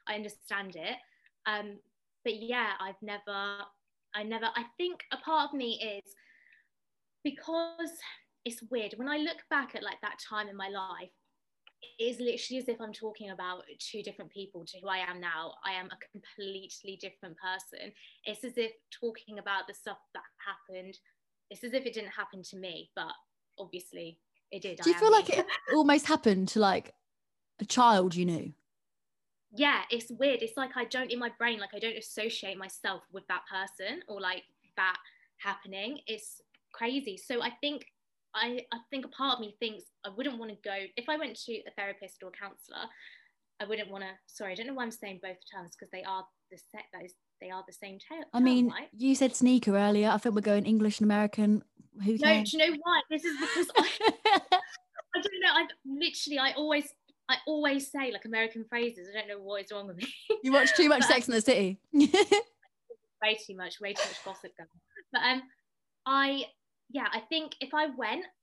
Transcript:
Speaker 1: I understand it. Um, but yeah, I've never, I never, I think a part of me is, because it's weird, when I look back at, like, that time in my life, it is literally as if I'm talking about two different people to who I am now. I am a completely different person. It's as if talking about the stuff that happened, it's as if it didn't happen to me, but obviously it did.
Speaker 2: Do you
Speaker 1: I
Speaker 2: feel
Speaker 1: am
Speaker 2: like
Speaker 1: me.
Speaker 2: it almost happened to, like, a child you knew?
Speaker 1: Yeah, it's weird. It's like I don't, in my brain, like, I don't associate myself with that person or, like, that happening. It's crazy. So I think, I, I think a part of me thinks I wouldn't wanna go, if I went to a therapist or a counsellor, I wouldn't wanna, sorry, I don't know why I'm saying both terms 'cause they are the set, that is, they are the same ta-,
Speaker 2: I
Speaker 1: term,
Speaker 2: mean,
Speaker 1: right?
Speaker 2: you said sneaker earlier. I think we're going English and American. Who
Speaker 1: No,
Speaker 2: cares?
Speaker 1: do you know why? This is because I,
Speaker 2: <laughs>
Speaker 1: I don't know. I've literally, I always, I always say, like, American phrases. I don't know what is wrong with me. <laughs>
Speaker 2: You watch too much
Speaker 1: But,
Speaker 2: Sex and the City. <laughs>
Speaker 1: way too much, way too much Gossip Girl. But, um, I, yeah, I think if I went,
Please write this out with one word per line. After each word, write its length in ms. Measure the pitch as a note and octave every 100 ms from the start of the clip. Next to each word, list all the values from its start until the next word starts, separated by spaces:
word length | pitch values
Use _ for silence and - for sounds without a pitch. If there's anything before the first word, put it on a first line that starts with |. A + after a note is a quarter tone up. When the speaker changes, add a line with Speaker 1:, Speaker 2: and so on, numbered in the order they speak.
| -
Speaker 1:
I 60 | G#3+
understand 600 | G#3 - - G3+ F#3+ E3+
it. 220 | F3+ B3+ - _ _ _ A3
Um, 320 | G#3 G#3 G3+ _ _ _ _
but 120 | A#3+ G#3+
yeah, 380 | A3+ B3 G#3+ F#3+
I've 220 | F#3+ F#3+
never, 600 | G#3 G#3 G3+ G3 G3+ G3+ - _ _ _ _
I 80 | G#3
never, 220 | G#3+ A3+ A3+ A#3+
I 100 | A#3 -
think 280 | F4+ F4 -
a 60 | C#4
part 320 | - D#4 C#4+
of 60 | C#4+
me 420 | A#3 A3 A3 G3+ -
is, 80 | - _ _ _ _ _ _ _ _ _ _
because 680 | D4 - - E4 E4 E4 D#4+ - - - _ _ A#3+
it's 180 | A#3 A3+
weird, 220 | A#3+ G#3 G#3
when 120 | C4+
I 80 | D4+
look 200 | D#4 D#4+ -
back 260 | D4 B3+ G#3+
at, 80 |
like, 180 | G3+ -
that 180 | G#3 - -
time 200 | G#3+ G#3
in 80 | G3
my 140 | G3
life, 400 | G3+ F#3+ E3+ F3+ _ _ _ _ _ _ _
it 220 | - -
is 160 | A#3 A3+
literally 400 | A#3+ A#3+ - B3+
as 80 | B3
if 120 | A3+
I'm 120 | G#3+
talking 360 | G#3 A3 G#3 G3+
about 320 | F#3 F3+ F3+ - D3
two 240 | - G#3+
different 280 | G3 G3 E3
people 340 | G3+ G3 F3 E3
to 140 | F#3
who 60 | F#3+
I 100 | F#3
am 220 | F3+ F3+
now. 340 | F3 D#3+ E3 - G3
I 80 |
am 140 | F#3 F#3+
a 60 | - -
completely 840 | G3+ - - G3 G3 F3+ - G3+ F#3+
different 360 | G3 - F#3 D#3+
person. 560 | F#3 F#3 - - - - - _ A3
It's 180 | G#3
as 140 | B3 A#3+
if 140 | A3+ - _
talking 480 | - A#3+ A3+ - G#3
about 280 | F3+ F#3+ F#3
the 60 | G3+
stuff 240 | G#3+ G3 _
that 100 | - - - G3+
happened, 540 | F#3+ - F#3 F#3 F#3+ _ _ _ _ -
it's 140 | G3
as 100 | A#3+
if 120 | C4 B3+
it 80 |
didn't 180 | A3+ G3+
happen 320 | - G3 F#3+
to 140 | F3 F#3+
me, 340 | F#3 D#3+ D#3+ F#3+
but 180 | D#3+ - _ _ _ -
obviously 600 | F3+ F3+ - F3+ E3+ E3 _ _ _
it 100 | F#3+
did. 180 | F#3+ E3+
Speaker 2:
Do 80 | A#3+
you 40 |
Speaker 1:
I 60 | F#4
Speaker 2:
feel 120 | A4
Speaker 1:
am 0 |
Speaker 2:
like 180 | G#4+ -
Speaker 1:
me. 0 |
Speaker 2:
it 160 | - F4+ - -
almost 380 | D#4 C#4+ D4 D4
happened 400 | D#4 A#3 F#3+ F#3+
to, 100 | A3
like, 360 | G3 F#3 - - _ _ _ _ _ -
a 60 | G#3
child 500 | - A#3+ G3+ F#3 E3+
you 100 | F3
knew? 280 | E3 D#3+ - _ _ _ _ _ _ _ _ _
Speaker 1:
Yeah, 320 | G#3 C#4+ A3 -
it's 220 | A#3 -
weird. 320 | A3+ C#4 A#3+
It's 140 | A3+ -
like 200 | C4 B3+
I 80 | A#3
don't, 260 | B3+ B3+
in 80 | A#3+
my 100 | A#3+ A#3
brain, 220 | A#3 A3
like, 140 | G3
I 60 | G#3
don't 180 | A3+ A3
associate 600 | - - A3+ - G3 F#3+
myself 460 | F#3+ - G#3 F#3 -
with 140 | F#3+ -
that 160 | F3+ -
person 520 | F#3+ G3 - F#3+ D#4+ -
or, 140 | G3+
like, 220 | F#3 F#3 - _ _ -
that 200 | F#3 F#3 - _ _ -
happening. 640 | G3+ G3 F#3+ F#3+ G#3+ D4 -
It's 360 | G#3+ - - _ _ _
crazy. 460 | - A#3 C4+ A3+ F#3+
So 240 | - A#3+
I 100 | A#3+ A#3+
think, 240 | D4 D4 - _ _ _ _ G#3+
I, 300 | A#3 B3 -
I 60 | A#3 -
think 140 | C4+ B3
a 40 |
part 260 | - C4+ A#3+
of 40 |
me 140 | G#3 -
thinks 260 | A3+ G#3 - _ G3+
I 40 |
wouldn't 280 | G3 C#4 A#3
wanna 180 | A3 G3+
go, 220 | G#3 G3 G3 -
if 140 | A#3+
I 80 | D4+
went 180 | C#4+ A#3 -
to 80 | A3 -
a 40 | -
therapist 460 | G3 G3 F#3+ -
or 80 | F#3
a 20 |
counsellor, 540 | - G3+ - - - - - - - _ _ _ -
I 60 | G#3
wouldn't 240 | G#3+ G3
wanna, 280 | G3 F#3+ F#3+ _
sorry, 260 | - G3+
I 20 | F#3
don't 120 | B3
know 80 | C4
why 80 |
I'm 80 | A#3
saying 280 | A3+ G3+ F#3
both 140 | F#3 F#3 -
terms 220 | G3 F3 -
'cause 140 | F#3+
they 120 | F#3
are 240 | F#3+ F#3+ F#3 _ _
the 60 | F#3
set, 280 | _ G#3+ -
that 120 | F#3 F3+
is, 100 | _ _ -
they 100 | F#3
are 120 | F#3 F#3
the 60 |
same 260 | - G3+ G3
ta-, 240 | - D#4+ -
Speaker 2:
I 60 | A#3+
Speaker 1:
term, 0 |
Speaker 2:
mean, 280 | B3+ B3 A#3+
Speaker 1:
right? 240 | G3+ C#4
Speaker 2:
you 240 | G#3+ C4+ C4
said 200 | C4 -
sneaker 400 | B3 B3+ G#3+ G3
earlier. 340 | G#3 G#3 G#3+
I 80 | G#3
think 180 | A#3+ G#3+
we're 60 |
going 240 | G#3 G#3 G#3
English 340 | A3 G#3+ -
and 60 | G#3+
American. 580 | G#3 G#3 A3 G#3 G#3+ - - - -
Who 140 | G3 A3
Speaker 1:
No, 100 | D4+
Speaker 2:
cares? 220 | D#4 -
Speaker 1:
do 60 | D#4
you 140 | D#4+
know 60 | D4+
why? 180 | E4+ E4 -
This 140 | D#4
is 140 | E4 C#4
because 300 | E4 F4 - -
I, 120 | E4+ -
Speaker 2:
<laughs> 420 | G#4+ - A4 F#4+ - F#4 - - _ - - F4
Speaker 1:
I 60 |
don't 180 | G4+ F#4
know. 120 | F4+
I've 160 | D#4 E4 - C4+
literally, 540 | C#4 E4 - - C#4
I 140 | C4
always, 400 | C4 D4+ D4 C#4+ - _ _ -
I 80 | D4 -
always 440 | D4+ D4 C#4 C4+
say, 200 | C#4+ C4
like, 140 | G3+ A3+
American 400 | A3 A3+ A3+ A3
phrases. 380 | A#3 A#3+ A#3 F3+
I 80 | G#3+
don't 80 | G#3
know 120 | G3+
what 220 | G3 G3+
is 80 | F#3+
wrong 160 | G#3 G3+
with 100 | F3
me. 100 | B3+ - -
<laughs> 120 | A4
Speaker 2:
You 120 | C4
watch 200 | C#4 C4
too 140 | - D4+
much 140 | C#4
Speaker 1:
But, 20 | B3
Speaker 2:
Sex 220 | C4 B3
and 80 | A3+
the 60 |
City. 380 | A#3+ B3 F#3 G3 _
<laughs> 500 | D4 C#4+ F#4+ - G#4 - _ _ _ - A#4 _ -
Speaker 1:
way 140 | G#3+ G#3+ -
too 100 | F#3
much, 240 | F3 -
way 140 | G3+
too 140 | G#3 D4+
much 160 | -
Gossip 320 | G3 F#3+ F3+ -
Girl. 100 | D#3+ E3+ _ G4+ -
But, 100 | B3
um, 220 | B3 C4 C4 _ _ _ _ _ C4
I, 400 | C4+ C#4 C#4 - _ _ _ _
yeah, 180 | C4 G#3+
I 100 | A3+
think 340 | - D#4+ D#4 -
if 120 | C4
I 140 | D4+ D4+
went, 380 | B3 G#3+ C#4 F#4+ _